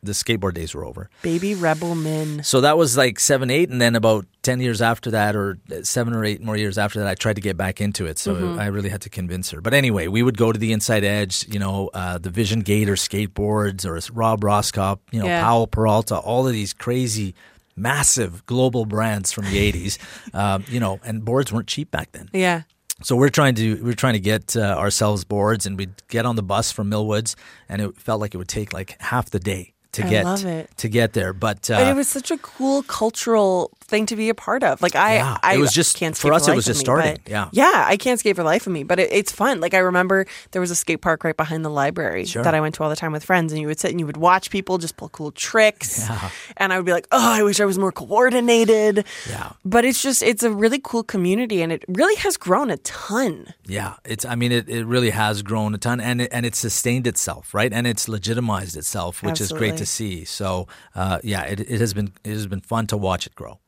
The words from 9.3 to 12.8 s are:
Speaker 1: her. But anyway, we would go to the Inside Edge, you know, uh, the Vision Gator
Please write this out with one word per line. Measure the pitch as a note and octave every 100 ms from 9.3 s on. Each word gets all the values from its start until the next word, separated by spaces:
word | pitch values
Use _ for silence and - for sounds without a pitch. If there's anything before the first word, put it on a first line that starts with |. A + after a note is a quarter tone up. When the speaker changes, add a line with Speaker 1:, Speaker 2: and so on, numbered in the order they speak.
| F#2 F#2
Speaker 1:
her. | D2+
But | G2
anyway, | C3+ C3 G#2 E2+
we | G#2
would | B2 A2
go | A#2
to | A2+
the | A2
Inside | A2 - A2
Edge, | G2+ G#2 G2+ F#2 -
you | G#2
know, | G2 G2 G2
uh, | - F2+ F2+
the | F2
Vision | F2 G#2+ A2+
Gator | G2+ G#2